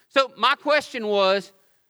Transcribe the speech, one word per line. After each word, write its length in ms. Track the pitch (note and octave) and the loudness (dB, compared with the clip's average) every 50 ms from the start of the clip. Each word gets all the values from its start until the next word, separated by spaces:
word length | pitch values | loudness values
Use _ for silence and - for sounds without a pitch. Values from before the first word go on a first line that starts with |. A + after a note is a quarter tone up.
| _ _ | _ _
So 220 | - C#4 C4+ B3 F3+ | 0 0 0 0 -2
my 160 | E3+ A3 B3+ C#4+ | -2 -2 -2 -2
question 520 | - - C#4+ D4 D4 - - - B3 A3 | -2 -2 -2 0 0 -2 -4 -8 -8 -4
was, 460 | G#3 G#3 G3+ G3 F#3+ G3 G3 F#3 - _ _ _ _ _ _ _ | -2 0 2 2 2 0 -2 -4 -8 _ _ _ _ _ _ _